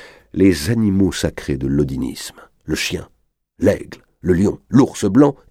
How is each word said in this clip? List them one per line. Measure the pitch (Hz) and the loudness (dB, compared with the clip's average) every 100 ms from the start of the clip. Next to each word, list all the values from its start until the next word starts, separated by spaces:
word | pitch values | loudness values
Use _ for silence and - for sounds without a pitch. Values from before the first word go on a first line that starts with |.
| - - _ | -20 -20 _
les | - 95 82 76 | 2 2 2 0
animaux | 117 107 95 95 | 0 2 2 0
sacrés | - 80 - - 69 | 0 -4 -4 -6 -4
de | 67 | -2
l'odinisme, | 71 69 65 64 - - - - _ | 0 -2 -4 -8 -8 -14 -18 -20 _
le | - 78 | -8 -6
chien, | - 85 - _ _ _ _ _ | -6 -8 -12 _ _ _ _ _
l'aigle, | 98 92 - - _ _ | 0 0 -6 -20 _ _
le | 85 | -2
lion, | 87 98 - _ | 2 0 -2 _
l'ours | 117 123 - | 2 2 0
blanc | 101 104 147 - _ | 0 4 2 2 _